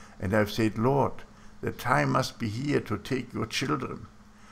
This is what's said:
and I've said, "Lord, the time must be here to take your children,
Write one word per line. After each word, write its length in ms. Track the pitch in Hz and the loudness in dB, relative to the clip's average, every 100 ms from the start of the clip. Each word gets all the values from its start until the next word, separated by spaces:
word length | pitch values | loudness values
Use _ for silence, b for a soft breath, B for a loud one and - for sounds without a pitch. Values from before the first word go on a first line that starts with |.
| B B | B B
and 140 | 92 | 2
I've 160 | 107 101 | 2 2
said, 260 | - 107 107 | 2 2 4
"Lord, 480 | 120 139 117 - - B B B | 4 4 2 -2 -12 B B B
the 100 | - | -6
time 380 | - 123 143 139 | -2 2 2 4
must 280 | 131 127 - | 2 0 -4
be 100 | 117 | -6
here 320 | 113 143 131 | -4 0 0
to 180 | - 104 | 0 -4
take 340 | - 131 - | -2 -4 -4
your 140 | 110 113 | -6 -4
children, 600 | - 131 147 - - - - - - B | -2 0 -2 -4 -10 -14 -18 -20 -20 B